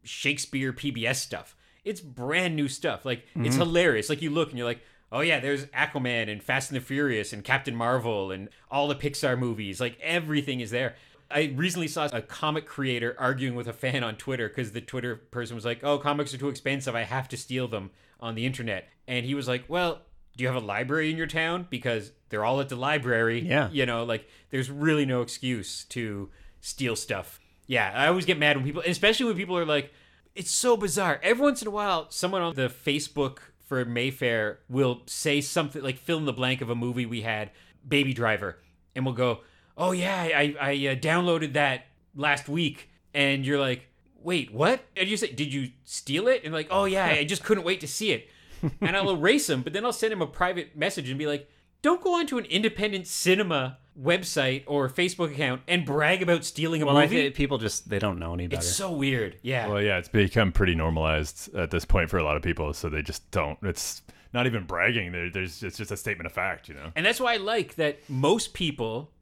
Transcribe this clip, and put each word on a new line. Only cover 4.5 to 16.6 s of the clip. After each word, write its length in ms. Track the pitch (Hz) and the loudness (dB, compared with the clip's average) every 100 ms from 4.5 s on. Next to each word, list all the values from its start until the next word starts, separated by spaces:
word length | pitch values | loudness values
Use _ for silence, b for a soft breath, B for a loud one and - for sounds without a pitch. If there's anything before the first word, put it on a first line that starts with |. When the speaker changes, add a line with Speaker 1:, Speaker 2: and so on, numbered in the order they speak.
Speaker 1:
and 80 | 123 | -2
you're 80 | 120 | -4
like, 160 | 117 b b b | -4 b b b
"Oh, 100 | 120 | -2
yeah, 180 | 165 151 | 2 2
there's 260 | 131 139 143 | 2 -2 -2
Aquaman 640 | 127 147 147 123 117 107 | -2 -2 0 0 0 0
and 100 | 104 | -4
Fast 280 | - 131 131 | -2 -2 0
and 60 | 135 | -6
the 40 | |
Furious 480 | - 135 147 110 101 | -4 0 0 0 -2
and 100 | 104 | -8
Captain 300 | - 131 131 | 0 0 0
Marvel 560 | 117 117 127 117 104 95 | -2 0 0 0 -2 -2
and 180 | 95 101 b b | -6 -10 b b
all 160 | 135 147 | -2 0
the 80 | |
Pixar 420 | 139 143 131 139 127 | 0 -4 -2 0 0
movies." 420 | 123 110 101 92 | -2 -2 -6 -4
Like, 180 | 123 117 | -6 -4
everything 600 | 160 175 156 147 139 127 | -2 -2 0 -2 0 -4
is 100 | 113 | -2
there. 240 | 120 127 b b b _ | -2 -2 b b b _
I 200 | 147 156 135 | 0 0 0
recently 320 | 180 180 160 | -2 0 -4
saw 200 | 170 147 | -2 -2
a 100 | 117 | -2
comic 440 | - - 156 151 151 | -8 -4 -2 -2 -4
creator 500 | - 135 123 117 - | -4 -2 0 -2 0
arguing 380 | 127 131 131 120 | 0 0 -2 -4
with 100 | 117 | -6
a 60 | |
fan 320 | 113 127 131 | -4 -2 -2
on 100 | 117 | -2
Twitter 340 | 104 - 127 110 | -6 -6 -2 -2
'cause 220 | - 117 | -4 -6
the 100 | 110 | -6
Twitter 360 | - 131 123 110 | -8 -6 -6 -8
person 400 | - 123 117 117 | -8 -8 -8 -6
was 80 | |
like, 180 | 113 117 | -4 -2
"Oh, 160 | 143 143 | 0 2
comics 340 | 147 147 139 | 2 0 -2
are 60 | 131 | -4
too 100 | 139 | -6
expensive. 460 | 135 | -4